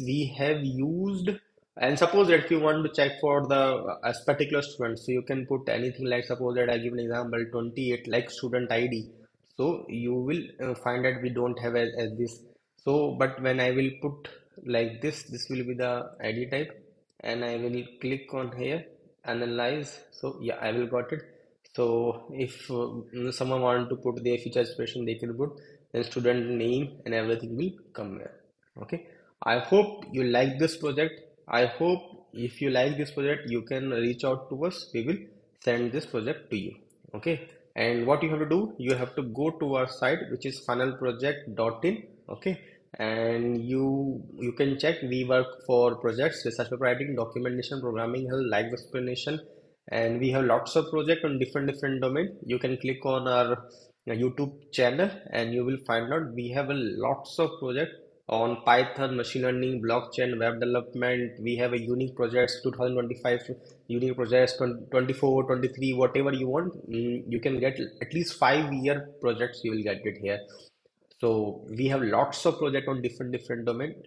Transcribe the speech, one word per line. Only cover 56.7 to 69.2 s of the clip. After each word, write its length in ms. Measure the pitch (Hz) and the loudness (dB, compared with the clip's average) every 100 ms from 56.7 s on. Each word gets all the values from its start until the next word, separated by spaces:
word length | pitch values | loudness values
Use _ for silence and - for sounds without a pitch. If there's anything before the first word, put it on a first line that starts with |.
a 40 | |
lots 680 | 143 113 98 113 135 - - | -2 -2 -2 -2 -2 -4 -2
of 100 | 160 - | -2 -2
project 320 | 131 123 165 - - _ - | -4 -2 -4 -8 -20 _ -4
on 340 | 113 117 120 | 0 0 2
Python, 520 | - 120 127 - 135 127 | 6 6 6 0 -2 -2
machine 260 | 117 131 | -2 0
learning, 400 | 127 127 127 127 | 0 0 0 0
blockchain, 560 | 113 120 120 - 123 120 | 2 0 0 -2 0 2
web 220 | 117 117 | 0 0
development. 720 | 120 123 120 135 123 123 120 - | 2 0 0 -2 0 0 -2 -4
We 160 | 110 120 | -2 0
have 160 | 123 | 0
a 80 | 120 | 0
unique 340 | 117 123 131 | 0 -2 -2
projects, 460 | 127 120 123 123 - | 0 0 4 2 2
two 80 | 135 | -2
thousand 240 | 127 127 | 0 0
twenty-five 460 | 123 120 123 127 120 - 127 - - - | 0 -2 -2 0 0 -2 -12 -12 -18 -4
unique 260 | 120 131 | -2 0
projects, 420 | 127 117 123 127 - | 0 4 6 6 4
twenty, 280 | 127 117 - | -2 -2 0
twenty-four, 500 | 127 127 135 139 131 131 | 0 2 2 4 4 4
twenty-three, 480 | 127 127 - 135 | 2 0 0 0
whatever 380 | 127 127 135 139 | 4 4 4 2
you 160 | 131 131 | 0 0
want. 240 | 143 180 - - | 0 -2 -6 -6
Mm, 360 | 117 120 120 - | -2 -2 -2 -4
you 120 | 117 | -2
can 180 | 139 127 | 0 2
get 220 | 131 135 - - | 0 0 -6 -8
at 140 | - | -6
least 240 | 165 170 - | -4 -2 4
five 340 | 131 143 151 | 4 4 2
year 360 | 139 135 143 - - | 0 0 0 -2 -4